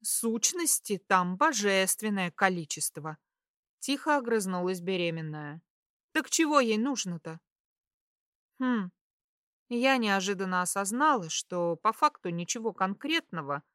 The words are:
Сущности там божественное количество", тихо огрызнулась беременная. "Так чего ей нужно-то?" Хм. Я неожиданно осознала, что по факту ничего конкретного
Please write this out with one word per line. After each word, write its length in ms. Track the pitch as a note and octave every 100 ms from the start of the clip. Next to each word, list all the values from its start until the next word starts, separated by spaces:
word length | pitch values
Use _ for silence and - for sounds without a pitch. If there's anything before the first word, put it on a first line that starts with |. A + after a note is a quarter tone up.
Сущности 960 | - - A3+ A3+ - F4+ E4+ - - G3
там 380 | - F#3+ F3+ F#3
божественное 960 | D#4 A#3 G3+ F#3+ F#3+ - G#3+ G3+ F3
количество", 840 | - G3 F3+ D#3 - - - D3+ D#3 _ _ _ _ _ _
тихо 380 | - C#4 D#4 D4
огрызнулась 640 | A#3 A3+ F#3+ F3+ F3+ F#3
беременная. 840 | F3 F#3 E3+ E3 D#3 D3+ D3 D#3+ - _ _ _ _
"Так 160 | D#4 -
чего 320 | - D#4 D4
ей 160 | A3+ G#3+
нужно-то?" 600 | B3+ C4 F#3 E3+ E3 D#3+ _ _ _ _ _ _ _ _ _ _ _ _
Хм. 300 | B3+ A#3+ F3+ - _ _ _ _ _ _ _
Я 280 | A#3+ C4 C4
неожиданно 640 | A3 G3 F#3+ F#3 F#3+ F#3
осознала, 680 | F3+ G3 G3 A#3+ D4+ B3+ E3
что 460 | - - F3+ E3+ E3
по 160 | F#3
факту 380 | - D4+ - F3+
ничего 420 | E3+ F3 A#3+ A3
конкретного 920 | - F#3+ G3 D4 E4 - E3 C#3 C#3+ -